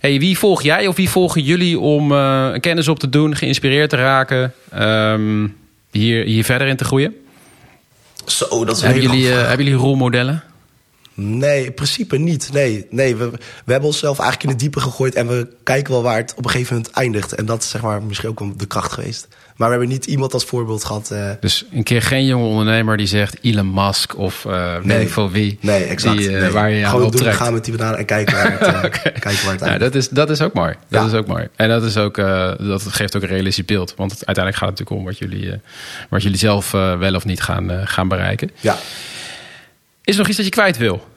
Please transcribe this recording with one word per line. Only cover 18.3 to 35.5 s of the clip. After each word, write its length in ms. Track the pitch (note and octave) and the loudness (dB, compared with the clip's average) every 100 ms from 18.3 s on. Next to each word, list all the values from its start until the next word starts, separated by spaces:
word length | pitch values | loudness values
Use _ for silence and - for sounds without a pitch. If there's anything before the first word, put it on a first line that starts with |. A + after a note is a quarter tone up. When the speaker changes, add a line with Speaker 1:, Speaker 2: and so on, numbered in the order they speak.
| A2 | -6
Speaker 2:
wel 140 | G2+ G2+ | -8 -8
de 100 | G2+ | -6
kracht 260 | G#2 F#2 | -4 -4
geweest. 360 | - F2+ A2+ - - - _ | -6 -8 -10 -14 -20 -20 _
Maar 120 | A#2 | 0
we 60 | |
hebben 180 | A#2+ B2 | 2 0
niet 120 | C3 - | -2 -2
iemand 260 | D3 C3+ | -2 0
als 120 | B2+ | -2
voorbeeld 400 | - B2 A2+ A2 | -2 -4 -4 -4
gehad, 260 | - G#2+ G#2 | -4 -6 -6
eh. 200 | G#2 G2+ G2+ | -6 -6 -4
Speaker 1:
Dus 240 | G2 - - | -2 -2 -2
een 100 | C#3 | -4
keer 200 | G#2+ B2 | 0 2
geen 240 | A2+ C3+ C3+ | 2 2 2
jonge 200 | B2+ A#2 | 2 2
ondernemer 500 | G#2+ G#2+ A2+ A2 G#2+ | 2 2 2 2 0
die 100 | G2+ | 0
zegt 300 | G#2 G2+ - | 0 0 -2
Elon 320 | A#2+ G#2 G2 | 0 2 2
Musk 440 | F#2+ G2 G2 - - | 2 0 0 -4 -4
of, 260 | G2 - | -6 -6
eh, 300 | - F#2 F2 | -6 -4 -2
weet 100 | F2 | -2
Speaker 2:
Nee. 160 | G2 A2+ | 2 2
Speaker 1:
ik 60 | A2 | 2
veel 220 | - G2+ | 0 0
wie, 280 | F#2 G#2 G2+ | 0 0 0
Speaker 2:
Nee, 240 | G2+ G2+ | 0 2
exact. 340 | F#2 F2+ A#2 G#2+ | 0 -2 0 2
Speaker 1:
die, 160 | G2+ | 0
eh, 60 | F#2+ | 2
Speaker 2:
Nee. 80 | F#2 | 2
Speaker 1:
waar 200 | G#2 G#2+ | 2 2
je 140 | G#2+ | 2
aan 60 | G2+ | 2
Speaker 2:
Gewoon 100 | B2 | 4
doen, 100 | A#2+ | 4
Speaker 1:
optrekt. 220 | A#2 A#2+ G2+ | 4 2 2
Speaker 2:
gaan 160 | A#2+ | 0
met 120 | A#2 | -2
die 120 | A2 A2+ | -2 -4
banaan 200 | A2+ A2 | -2 -4
en 80 | |
kijken 300 | G#2+ G#2+ G#2 | -2 0 2
waar 180 | - A3+ | 2 0
het, 80 | - | 2
eh, 140 | G3+ D#3+ | 2 2
Speaker 1:
<laughs> 0 | |
Oké. 140 | - - - | -2 -2 -4
Speaker 2:
kijken 120 | - | -4
waar 100 | G#2 G2+ G2 | -4 -2 -2
het 80 | F#2+ | -2
Speaker 1:
Ja, 60 | - | -2
Speaker 2:
eindigt. 260 | - B2 | 0 0
Speaker 1:
dat 20 | C3+ | 0
is, 60 | B2 | 0
dat 220 | B2+ D3+ | 0 2
is 100 | D3+ | 2
ook 120 | D#3 | 0
mooi. 220 | - E2 - - | 0 -2 -4 -2
Dat 120 | A2 | 0
Speaker 2:
Ja. 60 | A2 | 2
Speaker 1:
is 60 | |
ook 120 | A2+ G2+ | 0 0
mooi. 220 | F#2+ A#2 _ | -4 -6 _
En 120 | A2 | 2
dat 140 | A2+ | 2
is 140 | A2+ G#2+ | 2 0
ook, 220 | G#2 G2+ | 0 0
eh, 340 | G2 F#2+ F#2 F#2 | 0 2 0 -2
dat 240 | G2+ G2 | -2 -4
geeft 340 | G2+ - G2+ G2+ | -4 -4 -2 -2
ook 60 | |
een 60 | F#2+ | -2
realistisch 360 | F#2+ F#2+ F#2+ | -2 0 -2
beeld. 300 | F2 G#2 F2+ - | 0 -2 -2 -4
Want 140 | F#2+ | -6
het, 160 | - - | -6 -4
uiteindelijk 380 | F#2+ F#2+ G2 | 0 0 0
gaat 140 | F#2+ G2 | -4 -4
het 0 | - | -6
natuurlijk 180 | G2+ F#2 G2 | -6 -6 -8
om 80 | - | -6
wat 20 | |
jullie, 220 | G2 G2 | -6 -6